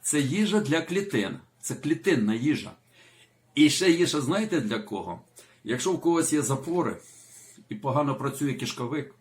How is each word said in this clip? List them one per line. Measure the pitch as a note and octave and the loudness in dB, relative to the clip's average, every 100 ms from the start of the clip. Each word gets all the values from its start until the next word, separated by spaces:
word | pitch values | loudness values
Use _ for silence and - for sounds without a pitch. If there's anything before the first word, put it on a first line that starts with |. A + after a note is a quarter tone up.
Це | - D3+ | 0 0
їжа | C3+ F3 G#3+ G#3 | 0 2 2 2
для | C3 D#3+ | 2 -2
клітин. | D#3+ F#3 G3 A#2+ F#2+ - - _ | 0 -4 -2 -2 -2 -6 -14 _
Це | - B2+ | -10 -6
клітинна | D3 D#3+ - D3+ G#2+ A2+ | -2 0 2 2 2 0
їжа. | C3+ B2 F#2+ - _ _ - _ - _ _ - | 0 0 -4 -16 _ _ -20 _ -20 _ _ 4
І | D3+ | 4
ще | - F#3 | 6 4
їжа, | E3+ E3+ D3+ | 4 4 2
знаєте, | B2+ F#3 A3 E3+ | 0 0 0 -2
для | G#2+ A2+ | -2 -4
кого? | - G2 F#2+ F2 - - - _ | -6 -8 -8 -12 -14 -20 -20 _
Якщо | - B2 D3+ | -6 -2 0
в | F3+ | 0
когось | E3+ E3+ D#3+ | 2 2 2
є | D3+ | 0
запори | C3 C3 E3+ F3 C3+ F2 - - - - - - - | 0 -2 -2 -2 -2 -4 -12 -20 -20 -20 -20 -20 -14
і | G#2+ | -8
погано | C#3 C3+ D3 C3+ | -2 0 0 -2
працює | C3+ C3+ C#3+ | -4 -2 -4
кишковик | B2+ - - A#2+ D3+ C#3 - | -2 -6 -6 -4 -4 -8 -14